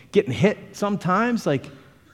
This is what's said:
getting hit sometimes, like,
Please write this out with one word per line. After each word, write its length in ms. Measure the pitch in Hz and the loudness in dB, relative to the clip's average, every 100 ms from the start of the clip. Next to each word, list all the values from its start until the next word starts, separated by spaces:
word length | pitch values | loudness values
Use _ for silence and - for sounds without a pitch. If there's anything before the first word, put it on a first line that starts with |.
| - | -2
getting 180 | 202 - | 0 0
hit 460 | 107 185 208 - - | 2 2 0 -10 -6
sometimes, 680 | 202 202 170 185 233 233 | -4 -2 0 2 2 0
like, 220 | - 139 - - - - _ | 0 -2 -4 -20 -20 -20 _